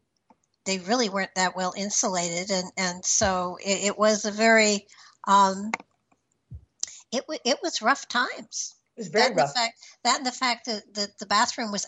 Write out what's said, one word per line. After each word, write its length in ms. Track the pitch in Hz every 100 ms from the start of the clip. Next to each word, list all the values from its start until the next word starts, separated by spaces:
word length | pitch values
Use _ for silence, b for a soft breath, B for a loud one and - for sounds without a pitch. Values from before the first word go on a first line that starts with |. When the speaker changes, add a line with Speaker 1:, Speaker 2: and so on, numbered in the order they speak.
| _ _ _ _ _ _
Speaker 1:
they 140 | - 190
really 300 | 175 247 220
weren't 260 | 196 190
that 220 | - 185 180
well 180 | 185 202
insulated, 720 | 202 - 233 185 175 170 190
and, 180 | 190 185 -
and 280 | 185 180
so 540 | - - 202 185 180 180
it, 240 | 190 190 202
it 120 | 196
was 260 | 214 214
a 60 | 214
very, 560 | 208 226 220 214 202 - b b b -
um, 460 | 196 196 190 208 - - _ _ _ _ _ _ - - _ B B -
it 80 | 240
w-, 160 | - 311
it 140 | 240 294
was 200 | 349 -
rough 260 | 220 269 -
times. 640 | 240 285 - 233 - - - _ -
Speaker 2:
It 40 |
was 80 | 190
very 160 | 196
Speaker 1:
That 60 | 254
and 80 | 185
the 40 |
Speaker 2:
rough. 120 | 143
Speaker 1:
fact, 240 | 247 226 - B B
that 120 | 240 254
and 80 | 254
the 60 |
fact 340 | - 254 233 -
that, 280 | 214 -
that 240 | 208 202 -
the 80 | 202
bathroom 460 | 208 240 - 226
was 120 | 202